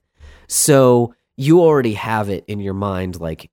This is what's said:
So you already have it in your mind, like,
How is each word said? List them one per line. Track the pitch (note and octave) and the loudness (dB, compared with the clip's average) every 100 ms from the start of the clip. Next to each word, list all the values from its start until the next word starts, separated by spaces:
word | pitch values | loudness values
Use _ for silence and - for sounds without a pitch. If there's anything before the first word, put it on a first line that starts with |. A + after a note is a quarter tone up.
| _ _ - - - | _ _ -20 -20 -8
So | - - C#3 C3 B2 A#2 - _ - | -2 2 4 6 4 0 -6 _ -6
you | C3+ F3 | 2 4
already | E3 D3 A#2+ | 4 2 0
have | G#2 A2+ A2 G2+ | -4 -6 -4 -4
it | F#2+ - | -6 -8
in | G#2 | -10
your | G2 F#2+ | -8 -6
mind, | G2+ F#2 F#2 E2+ | -4 -4 -6 -8
like, | E2 D#2+ - | -10 -10 -14